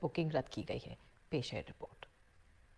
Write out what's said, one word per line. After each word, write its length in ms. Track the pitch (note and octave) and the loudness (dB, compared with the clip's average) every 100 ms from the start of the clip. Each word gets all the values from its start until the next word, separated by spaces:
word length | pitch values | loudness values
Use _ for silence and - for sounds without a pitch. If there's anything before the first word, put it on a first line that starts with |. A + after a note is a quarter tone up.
बुकिंग 300 | D#3 - D#3+ | 0 4 4
रद्द 160 | D3+ - | 4 2
की 140 | - | -2
गई 180 | - B2 | -2 -2
है। 120 | - A#2+ - - - | -4 -12 -16 -20 -2
पेश 200 | - B2 | 0 0
है 80 | A2 | -4
रिपोर्ट। 460 | - - - - - - - - - - - | -6 -10 -12 -12 -18 -18 -20 -20 -20 -20 -20